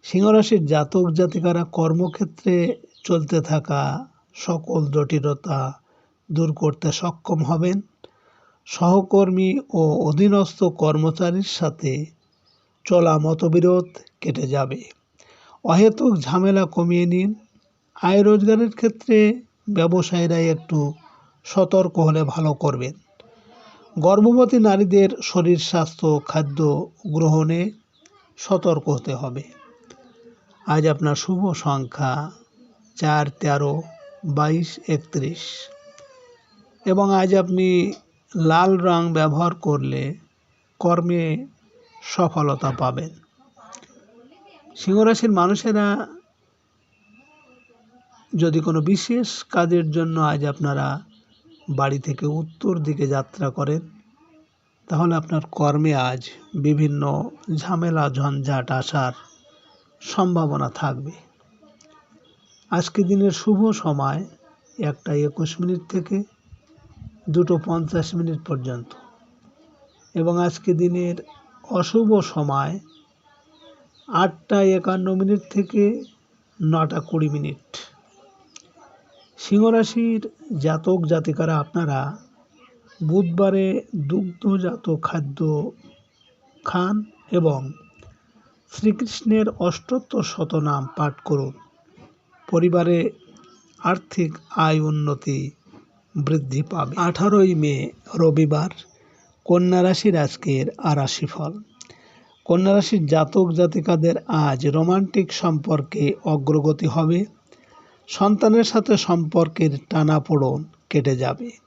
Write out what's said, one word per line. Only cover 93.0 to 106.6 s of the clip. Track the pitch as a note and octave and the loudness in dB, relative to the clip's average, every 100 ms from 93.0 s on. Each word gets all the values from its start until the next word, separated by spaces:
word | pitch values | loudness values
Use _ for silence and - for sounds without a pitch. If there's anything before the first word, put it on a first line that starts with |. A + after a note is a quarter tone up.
| D#3+ - - - - _ _ _ | 0 -6 -20 -20 -20 _ _ _
আর্থিক | E3+ F3+ - - E3 D#3+ _ - | -2 -2 -4 -4 -4 -4 _ -2
আয় | D#3+ D#3 | 2 2
উন্নতি | D#3 D3+ D3 C#3 - C#3 C3+ _ _ - _ _ _ | 0 -2 -2 -4 -4 -6 -6 _ _ -20 _ _ _
বৃদ্ধি | E3 C#3 D#3 C3+ C3+ | -4 -2 -2 -2 -6
পাবে। | D3+ E3+ C#3 E3 | -4 -6 -6 -2
আঠারোই | F3 - G3+ G3+ F#3+ | -2 0 2 4 4
মে | E3 D3+ C3+ C#3 - - | 2 0 -2 -6 -12 -10
রবিবার, | E3 E3 D3 D#3 D3+ F3 - - _ _ _ _ _ - | 2 2 4 2 0 -4 -8 -20 _ _ _ _ _ 0
কন্যা | F3 F3+ F3+ | 2 4 4
রাশির | F3+ F3+ G#3+ E3+ | 2 2 2 2
আজকের | C#3+ - - C3+ E3 - F3 | 0 -4 -2 -2 -2 -4 -2
রাশিফল। | D3 C3+ - D#3 - D3+ G#3 G#3+ _ - - _ _ _ _ - | 0 -2 -6 -8 -8 -10 -10 -18 _ -20 -20 _ _ _ _ -2
কন্যা | F3 F#3+ | 2 4
রাশির | G3+ - G#3+ D3+ | 2 2 0 2
জাতক | D#3+ D3+ G3 F3+ | 2 2 2 0
জাতিকাদের | E3 F3 F#3 D#3 E3+ E3 - - D#3 | 2 0 0 -2 0 0 -2 -2 0
আজ | D3+ C3 D3 | 0 0 0
রোমান্টিক | D3+ E3 F#3 F#3+ G#3 F3 | 0 2 0 0 -2 -2
সম্পর্কে | - F3+ D#3 D3+ D3+ C#3 D#3+ C#3+ - | -2 -2 -2 -2 -4 -4 -2 -2 -2
অগ্রগতি | - D3+ C3+ D#3 | -2 -2 0 0